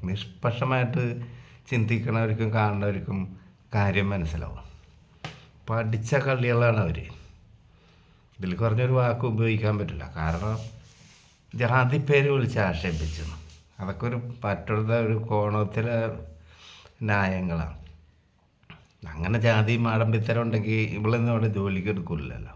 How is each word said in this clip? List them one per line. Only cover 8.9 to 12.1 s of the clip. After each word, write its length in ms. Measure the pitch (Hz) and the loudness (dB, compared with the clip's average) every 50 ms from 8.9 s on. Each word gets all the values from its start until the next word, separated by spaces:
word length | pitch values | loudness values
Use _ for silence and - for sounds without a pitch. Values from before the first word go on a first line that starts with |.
| 131 127 | 2 4
വാക്ക് 260 | 123 123 117 120 123 123 110 | 4 2 2 0 0 -2 0
ഉപയോഗിക്കാൻ 420 | 107 113 113 110 107 101 107 107 104 | 2 2 2 2 2 2 0 0 0
പറ്റില്ല. 260 | 104 80 78 78 69 65 - 82 | -2 -4 -6 -8 -10 -10 -6 -2
കാരണം 360 | 78 80 82 85 95 107 110 110 - - - - - - - - - - - - - - _ _ _ _ - 110 | 0 0 0 0 -2 -4 -4 -4 -6 -10 -16 -18 -20 -20 -20 -20 -20 -20 -20 -20 -20 -20 _ _ _ _ -4 -2
ജാതി 380 | 123 117 120 131 123 123 131 - - | 0 4 4 4 4 4 2 0 2
പേര് 200 | - | 4